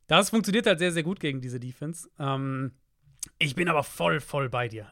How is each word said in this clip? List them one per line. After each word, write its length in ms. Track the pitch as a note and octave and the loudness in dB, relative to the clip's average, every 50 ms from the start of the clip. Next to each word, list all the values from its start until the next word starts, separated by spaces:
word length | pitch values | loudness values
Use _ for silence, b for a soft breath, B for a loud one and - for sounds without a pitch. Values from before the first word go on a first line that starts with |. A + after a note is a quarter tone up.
| b | b
Das 220 | - D3+ F3+ G3+ - | 4 4 4 6 4
funktioniert 380 | - A3+ - G#3 F#3 A#3+ - | 2 2 2 4 2 4 4
halt 120 | A3 F#3 D3+ | 4 4 4
sehr, 120 | F3+ F3+ | 2 0
sehr 120 | E3 E3+ D3+ | 0 0 -2
gut 160 | E3+ F#3+ F3+ | -2 -4 -2
gegen 220 | - D3+ C3+ C3 | -4 -4 -4 -4
diese 180 | B2+ B2+ B2 B2+ | -6 -6 -8 -8
Defense. 500 | A#2+ B2+ B2+ - D3 D#3 E3 - - - _ - | -8 -10 -10 -8 -8 -8 -8 -10 -14 -16 _ -6
Ähm, 540 | D3 C#3 C3+ C3+ C3+ C3+ C3+ C3 C3+ B2+ - _ _ _ _ _ _ _ _ _ - - _ - | -4 -2 -2 -2 -2 -4 -2 -4 -4 -6 -8 _ _ _ _ _ _ _ _ _ -16 -16 _ -2
ich 160 | E3+ C#3+ B2+ | -2 -2 0
bin 120 | E3+ F3 F3 | 0 0 2
aber 140 | D#3+ D3 C3+ | 2 2 0
voll, 360 | - - - F3 E3+ E3 D3 | -2 -2 0 0 2 2 0
voll 300 | - - - C#3+ C3+ B2 | -2 -4 -4 -4 -2 -2
bei 180 | C3 B2 B2 | -2 -2 -2
dir. 240 | A#2 A2+ A2 G2+ - | -4 -6 -10 -12 -14